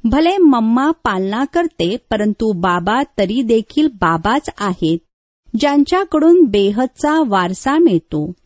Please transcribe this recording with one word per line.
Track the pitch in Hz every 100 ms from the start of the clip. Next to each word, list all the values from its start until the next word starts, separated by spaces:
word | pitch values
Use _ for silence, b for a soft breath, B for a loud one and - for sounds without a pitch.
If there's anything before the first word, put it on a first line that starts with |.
भले | 233 269 330 392
मम्मा | 330 247 220 233 285
पालना | 330 240 190 190 214 277
करते, | 339 339 _ 170 - _
परंतु | 220 214 202 220
बाबा | 185 180 175 175 233 285 -
तरी | 190 226
देखील | 226 226 214 - 302
बाबाच | 214 170 165 180 269 - -
आहेत, | 202 180 160 170 _ _ _ _ - 220
ज्यांच्याकडून | 285 285 285 359 392 311 320 349
बेहदचा | 294 202 196 208 254 - 294 311 277
वारसा | 196 180 185 - 302
मिळतो. | 339 262 _ 156 151 180